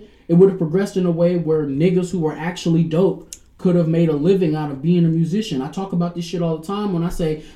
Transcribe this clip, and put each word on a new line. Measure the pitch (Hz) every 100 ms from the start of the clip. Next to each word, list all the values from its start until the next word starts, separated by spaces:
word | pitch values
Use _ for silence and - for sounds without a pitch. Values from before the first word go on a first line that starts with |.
| - _ -
it |
would've | 170 196 185
progressed | 160 185 202 190
in | 180
a |
way | 165 175 175
where | 156 156 143
niggas | 135 180 180 175
who | 185
were | 156 151
actually | 170 175 175 165
dope | 165 160 190 - - - _ -
could | 185 175
have | 160
made | 165 170
a | 143
living | 165 190 170 151
out | 147
of | 131
being | 160 175 165
a |
musician. | 165 156 208 220 135
I | 151
talk | 190 190
about | 175 170 170
this | 170
shit | 180
all | 170 160
the | -
time | 202 202
when | 170
I | 170
say, | - 160 156 -